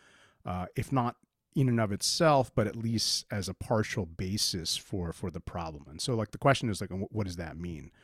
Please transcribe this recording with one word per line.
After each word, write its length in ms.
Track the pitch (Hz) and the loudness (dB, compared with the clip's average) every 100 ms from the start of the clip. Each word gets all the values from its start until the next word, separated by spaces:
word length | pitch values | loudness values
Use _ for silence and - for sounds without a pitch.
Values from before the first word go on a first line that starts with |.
| _ - _ _ | _ -20 _ _
uh, 220 | - 90 90 - | -6 -4 -4 -6
if 160 | - | -2
not 240 | 135 120 - _ _ _ | 0 0 -4 _ _ _
in 140 | - 131 | 2 4
and 120 | 117 | 4
of 100 | 107 | 2
itself, 640 | 98 - - 165 143 123 | 0 0 4 6 6 4
but 140 | - 104 | 2 0
at 80 | 113 | 0
least 500 | 113 113 - - - | 0 0 2 0 -2
as 160 | 104 92 | -4 -4
a 60 | |
partial 520 | 92 - 113 107 - 85 | -4 0 2 2 -2 -4
basis 720 | 82 92 104 - 95 80 - | -4 -2 0 0 0 -2 -4
for, 360 | - 101 85 | -4 -4 -4
for 160 | - 90 | -4 -6
the 120 | 85 | -8
problem. 460 | - 90 82 73 - | -8 -8 -6 -10 -12
And 100 | 78 | -6
so, 140 | - | -2
like, 160 | 113 107 | 0 -2
the 80 | - | 2
question 320 | 143 131 120 | 4 4 2
is, 100 | 92 | -2
like, 100 | 98 | -4
wh-, 220 | 92 98 | -4 -4
what 140 | 110 101 | -2 -4
does 80 | 87 | -4
that 200 | 82 78 | -8 -8
mean? 340 | 87 78 69 - | -8 -8 -12 -20